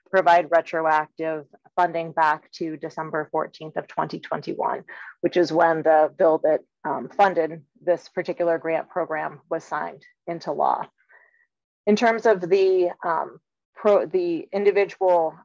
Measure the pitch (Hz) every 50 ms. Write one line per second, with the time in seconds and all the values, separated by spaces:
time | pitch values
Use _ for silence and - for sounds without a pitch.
0 | _ - - 190 - 175 170 175 170 143 165 165 160 - - 160 160 160 156 151
1 | 151 - _ - 160 160 160 156 143 _ _ _ _ _ - - 175 170 165 165
2 | 165 165 143 165 160 156 151 156 _ _ - - 175 160 156 147 - 151 - 165
3 | 156 156 156 156 151 - - 160 151 - _ - 156 156 - 165 - - - 165
4 | 160 156 - - - - - 156 - - - - - - - - - - - -
5 | - - - - - 170 - 185 170 143 156 170 170 165 165 160 147 156 156 151
6 | 156 143 139 - - 165 156 160 - 156 156 147 - _ _ _ - 156 139 131
7 | 120 - - - 202 196 175 165 160 156 165 165 143 _ _ _ 156 175 170 160
8 | - - - 180 170 - 170 - 175 170 165 160 - 165 160 156 - _ - 180
9 | 165 156 156 151 156 151 147 139 _ - 165 165 - - 156 147 165 170 - 147
10 | _ _ _ _ - - 170 165 - 165 147 151 - - - - - - _ _
11 | _ _ _ - _ _ _ _ _ _ _ _ _ _ _ _ - 208 214 208
12 | 240 226 226 220 220 226 208 185 180 165 190 196 190 190 190 185 180 175 - -
13 | - 180 165 156 143 143 - - _ _ _ _ _ _ _ - - 214 202 190
14 | 110 160 156 185 175 175 170 151 - - - 202 202 202 190 202 196 175 - -
15 | 190 185 180 170 160 156 156 160